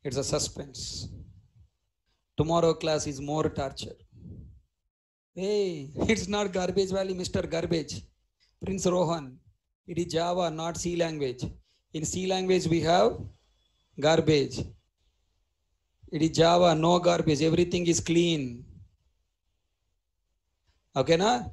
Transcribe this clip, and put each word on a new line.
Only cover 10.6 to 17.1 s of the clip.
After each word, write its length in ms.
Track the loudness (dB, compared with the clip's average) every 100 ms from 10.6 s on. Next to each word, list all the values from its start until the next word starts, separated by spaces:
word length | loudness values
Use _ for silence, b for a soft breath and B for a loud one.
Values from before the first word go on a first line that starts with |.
| -6 -4
C 180 | -4 0
language. 480 | -2 0 -4 -4 -8 -10 _ _ _
In 120 | -8 -6
C 200 | -4 -2
language, 380 | -2 2 2 2
we 120 | 0
have 380 | 4 4 4 2 -12 -16 _ _ _ _ _ -2
garbage. 600 | 2 4 4 4 2 -4 -10 -12 _ _ _ _ _ _ _ _ _ _ _ _ -10
It 80 | -2
is 80 | 0
Java, 440 | 4 6 6 6
no 260 | 4 4 4
garbage. 420 | 4